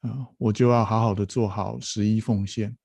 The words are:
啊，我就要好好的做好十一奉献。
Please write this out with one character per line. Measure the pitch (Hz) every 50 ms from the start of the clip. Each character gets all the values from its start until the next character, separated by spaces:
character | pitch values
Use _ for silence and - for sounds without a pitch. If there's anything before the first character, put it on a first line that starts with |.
啊， | - 120 107 135 131 - _ _
我 | 123 113
就 | 104 - 127 120
要 | 120 120 113
好 | 98 110 110
好 | 113 113 101
的 | 98 101
做 | 98 - 127 113
好 | 101 98 104 95 101 113 123
十 | 123 - - 110 104
一 | 107 110 110
奉 | 110 - 113 101 98
献。 | 95 - - 107 104 120 _ _